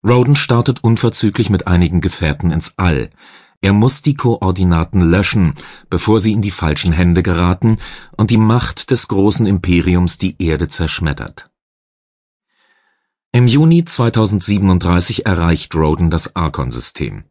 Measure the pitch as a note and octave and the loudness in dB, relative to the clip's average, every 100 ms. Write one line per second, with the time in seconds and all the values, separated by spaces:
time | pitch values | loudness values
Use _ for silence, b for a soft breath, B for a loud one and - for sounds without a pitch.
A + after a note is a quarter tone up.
0 | G2+ B2 B2 C#3+ - A#2+ A#2+ B2+ A2+ A2+ | 2 2 4 2 2 0 0 0 0 2
1 | A#2 - G#2+ G2 G2+ F#2+ - F2 F2 F2 | 0 0 -2 0 0 0 2 2 2 0
2 | F2+ - D#2+ D2 F2 D#2+ - - F#2 C#2+ | -2 -2 -4 -2 -2 -2 -6 -4 -2 0
3 | A1 B B B B B G2 G2+ A#2+ - | -4 B B B B B 0 2 2 0
4 | D3+ C#3+ A#2+ A2+ F#2+ F2+ F#2 E2 E2+ G2 | -2 -2 -2 0 -2 0 0 0 0 2
5 | E2+ F2 G2+ A2 E2+ C#2+ B B B F2 | 2 2 0 0 0 -2 B B B -4
6 | - A2 G#2+ G#2 G2+ - D#2+ D2+ F2+ E2 | 0 0 0 -2 -4 -4 -4 -2 -2 2
7 | F2 F2 F2+ E2+ F2+ F#2 A2+ A2 B B | 2 2 0 0 0 0 0 -2 B B
8 | B - G#2+ A2 A2 A#2+ - - - B2 | B -4 0 2 2 2 -2 -8 -4 -4
9 | - G2 G2+ A2 G#2+ G2 F2 F2 E2+ F2+ | -2 2 2 2 0 0 2 2 2 2
10 | F2+ - F#2+ - E2 D2+ D2+ - D#2+ - | 0 -2 -6 -4 -4 -2 -4 -4 -6 -4
11 | D#2+ C#2+ - - - _ _ _ _ _ | -6 -6 -12 -16 -20 _ _ _ _ _
12 | _ _ _ _ _ _ _ _ _ _ | _ _ _ _ _ _ _ _ _ _
13 | _ _ _ A#2+ B2 C3+ D#3+ E3+ E3+ - | _ _ _ 2 4 4 4 4 2 -2
14 | A#2+ A2+ G#2+ G2+ - G2+ G2 F2+ F2 F2 | 0 0 0 0 -2 0 2 2 2 0
15 | F2 - - F2 E2+ E2 - D#2+ D#2 D#2 | 0 -4 -2 0 0 0 -2 -2 0 2
16 | E2+ E2 - - D#2+ D2 B1+ A#1+ - - | 0 0 -4 -4 -6 -4 -8 -6 -8 -8
17 | A1 G1+ - | -10 -10 -20